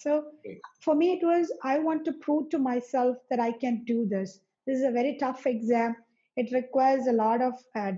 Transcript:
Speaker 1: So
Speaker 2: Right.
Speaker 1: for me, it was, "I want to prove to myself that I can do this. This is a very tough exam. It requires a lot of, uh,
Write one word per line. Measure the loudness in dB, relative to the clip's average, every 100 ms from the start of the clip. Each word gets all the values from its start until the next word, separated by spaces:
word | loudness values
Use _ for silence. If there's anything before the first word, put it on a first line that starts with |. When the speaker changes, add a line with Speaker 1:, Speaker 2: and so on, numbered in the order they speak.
Speaker 1:
So | -2 -2 -2 -14 -16
Speaker 2:
Right. | -16 -20 _
Speaker 1:
for | 0 4
me, | 4 2
it | 2
was, | 2 0 -4 -2
"I | 0 0
want | -2 -4
to | -6
prove | 0 0 0
to | -2
myself | 0 -2 -2 0 0 0 -4
that | -2 0
I | -2
can | -2 -2 -2
do | -2 0
this. | -2 -4 -10 _ _ -4
This | 0
is | 0
a | 2
very | 0 -2
tough | -4 -2 -2
exam. | -2 0 2 2 -2 _ _ _ -6
It | -2 -2
requires | 0 2 4 4 2
a |
lot | 2 2 2 0
of, | -2 _ -6
uh, | -4